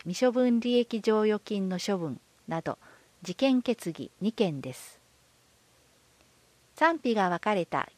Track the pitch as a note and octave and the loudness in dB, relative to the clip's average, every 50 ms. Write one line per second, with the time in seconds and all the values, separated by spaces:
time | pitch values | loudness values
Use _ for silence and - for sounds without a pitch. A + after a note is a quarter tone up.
0 | - E3 F3+ - B3+ B3+ A3+ B3+ B3+ B3 A#3+ A#3 A#3 B3 A#3+ A#3+ A#3+ - A#3 G#3+ | -8 -8 -2 0 2 2 4 4 4 4 2 2 2 2 2 2 2 0 -2 -2
1 | - A3 G#3+ G#3+ G#3+ G#3+ G#3 G3+ - - G#3+ G3 F#3+ F#3 F#3 F3 - G#3 G3+ F3+ | 0 2 2 4 4 2 2 0 -2 -4 -4 -2 -2 -2 -4 -4 -2 -2 -2 -2
2 | E3 D3 A#2+ - - _ _ _ _ - D#3+ E3 - D3 A#2+ - - - - - | -2 -4 -6 -8 -12 _ _ _ _ -6 -6 -4 -4 -4 -6 -8 -10 -20 -20 -20
3 | _ _ _ _ - F3+ F3 - C4 C4+ B3+ B3 - B3+ A3+ - - F3 D#3+ - | _ _ _ _ -12 -10 -2 0 2 4 4 2 2 0 -2 -2 -4 -8 -8 -8
4 | A#2+ - - - F3+ A3 - - G#3+ F3 D3 C3+ B2+ C3 B2+ - - - - _ | -10 -12 -8 -4 -4 -2 0 0 0 0 0 -4 -8 -10 -12 -14 -16 -20 -20 _
5 | _ _ _ _ _ _ _ _ _ _ _ _ _ _ _ _ _ _ _ _ | _ _ _ _ _ _ _ _ _ _ _ _ _ _ _ _ _ _ _ _
6 | _ _ _ _ _ _ _ _ _ _ _ _ _ _ _ - D4+ E4 E4 D#4 | _ _ _ _ _ _ _ _ _ _ _ _ _ _ _ 2 2 2 2 2
7 | - B3 A3+ G#3+ F#3+ F3+ F3 E3 - G#3+ G#3+ F#3 E3 - D#3+ C3+ - - - | 0 0 2 2 2 2 0 0 0 0 0 0 -2 -2 -4 -4 -4 -6 -10